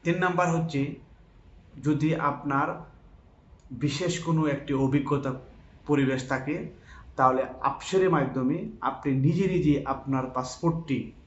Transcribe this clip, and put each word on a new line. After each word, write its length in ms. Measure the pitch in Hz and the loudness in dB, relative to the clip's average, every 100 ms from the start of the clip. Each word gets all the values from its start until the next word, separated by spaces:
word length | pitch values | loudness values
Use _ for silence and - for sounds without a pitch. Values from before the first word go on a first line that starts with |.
তিন 140 | 165 185 | 0 0
নাম্বার 300 | 185 175 175 | 0 2 0
হচ্ছে, 440 | 165 165 139 143 - - - - - - - - 139 | 0 -2 -2 -4 -6 -18 -20 -20 -20 -20 -20 -20 -4
যদি 320 | 135 143 151 | 0 2 2
আপনার 540 | 160 143 - 147 139 156 - - - - - - - - - - | 2 -2 -2 -2 0 0 -4 -12 -20 -20 -20 -20 -20 -20 -20 -16
বিশেষ 480 | 117 147 - 180 - | -4 -2 0 -2 -2
কোনো 280 | 165 160 151 | 0 2 2
একটি 280 | 139 - | 0 -2
অভিজ্ঞতা 580 | 135 135 147 - 143 131 127 - - - - - | 0 2 2 2 -2 -2 -8 -14 -20 -20 -18 0
পরিবেশ 420 | 143 135 131 - | 2 2 0 -2
থাকে, 460 | 131 147 151 - - - - - - | -2 -2 -6 -8 -14 -20 -20 -12 4
তাহলে 260 | 131 131 131 - | 4 4 -2 -2
আফসের 500 | 135 - - 190 185 | -4 -4 0 2 4
মাধ্যমে 580 | 160 131 127 127 165 220 - | 4 2 0 0 -2 -6 -4
আপনি 340 | 123 - 143 | -6 -2 0
নিজে 320 | 131 135 180 190 | 4 4 4 2
নিজে 380 | 175 147 143 135 | 2 4 2 0
আপনার 380 | 135 135 135 127 | -4 -2 -2 -2
পাসপোর্টটি 840 | 131 123 - 170 165 - 131 110 - | -4 -6 -2 -2 -2 -4 -4 -4 -14